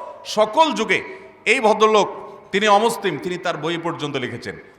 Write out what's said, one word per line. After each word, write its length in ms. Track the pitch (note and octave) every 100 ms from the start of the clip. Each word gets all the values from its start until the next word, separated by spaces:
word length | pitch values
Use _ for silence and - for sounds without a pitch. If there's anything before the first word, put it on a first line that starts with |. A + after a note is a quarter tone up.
| - - -
সকল 460 | - A3 D4 D#4+
যুগে 520 | G#3+ G#3+ F3+ - - - - -
এই 140 | B3+
ভদ্রলোক, 760 | A3 G#3 G#3+ G#3+ F#3 - - - -
তিনি 160 | F#3+ G#3+
অমুসলিম, 500 | G3+ A3+ - G3 D3
তিনি 200 | - F3
তার 200 | F3+ D#3+
বই 200 | D3+ E3+
পর্যন্ত 380 | E3 B2 C#3+ C3+
লিখেছেন 420 | B2 A2+ G#2 D#2+ -